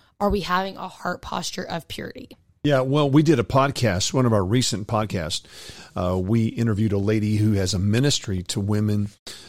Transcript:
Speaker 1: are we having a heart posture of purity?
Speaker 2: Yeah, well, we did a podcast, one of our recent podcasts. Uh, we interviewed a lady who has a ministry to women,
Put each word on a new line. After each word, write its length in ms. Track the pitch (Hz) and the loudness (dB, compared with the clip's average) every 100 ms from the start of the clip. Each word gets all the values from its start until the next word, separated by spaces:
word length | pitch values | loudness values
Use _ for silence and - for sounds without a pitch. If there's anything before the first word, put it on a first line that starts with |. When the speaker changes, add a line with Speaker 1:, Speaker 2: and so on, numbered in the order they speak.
| _ _ | _ _
Speaker 1:
are 100 | 202 | 0
we 120 | 202 | 0
having 360 | 160 180 196 - | 0 0 -2 -8
a 100 | 180 | -14
heart 360 | - 180 180 | -8 -8 -8
posture 400 | - - 175 - | -6 -6 -6 -8
of 240 | - 170 - | -8 -8 -8
purity? 500 | - - - - - _ _ | -12 -12 -12 -18 -20 _ _
Speaker 2:
Yeah, 180 | 147 135 | 2 2
well, 280 | 131 143 143 | 2 2 4
we 140 | 135 | 4
did 160 | 156 135 | 6 4
a 40 | |
podcast, 720 | 104 135 135 - 120 90 - | 4 2 2 2 0 2 0
one 140 | 139 123 | 2 4
of 60 | |
our 120 | 107 92 | 2 2
recent 420 | 123 120 98 107 | 2 0 -4 -2
podcasts. 540 | 110 107 101 78 - - - - - - 92 | -2 -2 -4 -4 -6 -8 -20 -18 -20 -12 -4
Uh, 240 | 90 92 | -2 -2
we 260 | 92 117 113 | 0 2 0
interviewed 460 | - 117 101 110 | 0 -2 0 0
a 80 | 101 | 0
lady 380 | 98 110 107 107 | 0 0 0 2
who 160 | 107 | 2
has 200 | 98 92 | 2 0
a 60 | 95 | 0
ministry 640 | 101 113 143 - - 95 87 | 2 2 2 0 -4 -6 -4
to 100 | 104 | -4
women, 500 | 101 104 107 104 101 - - - | -2 0 0 0 -4 -8 -20 -20